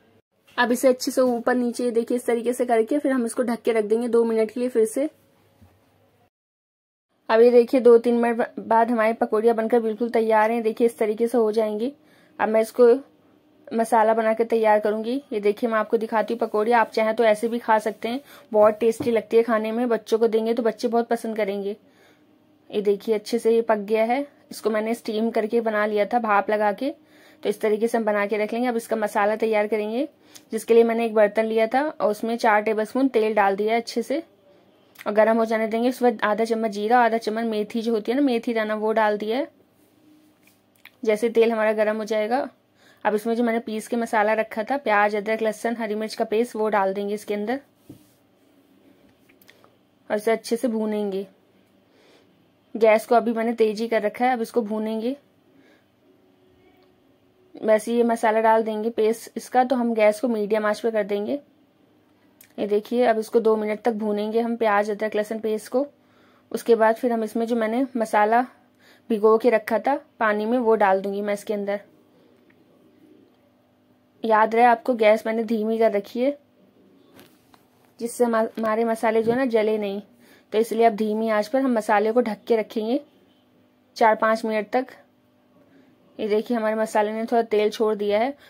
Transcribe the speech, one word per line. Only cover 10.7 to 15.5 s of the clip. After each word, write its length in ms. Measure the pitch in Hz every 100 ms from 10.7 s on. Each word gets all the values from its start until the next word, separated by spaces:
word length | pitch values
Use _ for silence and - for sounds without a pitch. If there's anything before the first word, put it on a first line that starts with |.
| 220 233
इस 120 | -
तरीके 300 | 220 214 233
से 100 | 247
हो 120 | 220
जाएंगी। 400 | 220 214 214 247 285 _ _ _ -
अब 100 | 214
मैं 120 | 220
इसको 320 | 226 - 240 269 - _ _ _ _ _ -
मसाला 460 | 226 226 226 214
बना 200 | 226 220
के 100 | 220
तैयार 360 | 233 233 214 214
करूंगी। 400 | 214 214 220 269 -
ये 80 | 214
देखिए, 300 | 202